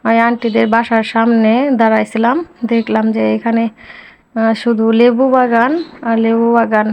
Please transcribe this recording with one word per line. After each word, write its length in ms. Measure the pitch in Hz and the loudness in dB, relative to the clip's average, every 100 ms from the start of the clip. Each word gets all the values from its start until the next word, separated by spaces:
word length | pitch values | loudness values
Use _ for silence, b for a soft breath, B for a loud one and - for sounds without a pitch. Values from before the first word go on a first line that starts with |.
ওই 140 | 226 226 | 0 0
আন্টিদের 480 | 233 240 233 220 226 | 0 -2 -2 -2 0
বাসার 360 | 226 226 226 | 0 0 -2
সামনে 480 | 220 226 226 233 220 233 285 | -2 0 2 2 2 0 0
দাঁড়াইছিলাম, 640 | 240 226 220 214 226 226 294 330 - 226 | 0 2 2 -2 -2 -2 -2 -6 -8 -2
দেখলাম 400 | 233 226 220 220 | -2 0 -2 -2
যে 120 | 220 220 | 0 -2
এখানে, 300 | 214 226 226 226 B B B B B _ 226 | -2 -2 -2 -4 B B B B B _ -4
আহ, 180 | 226 | -2
শুধু 320 | 220 240 226 220 | -2 -2 0 2
লেবু 340 | 226 247 233 262 | 4 2 2 2
বাগান 420 | 254 247 233 247 330 330 - | 2 2 0 0 -2 -6 -10
আর 140 | 233 226 | -4 -2
লেবু 300 | 226 226 233 | 0 0 2
বাগান 340 | 233 214 214 214 | 0 0 0 -2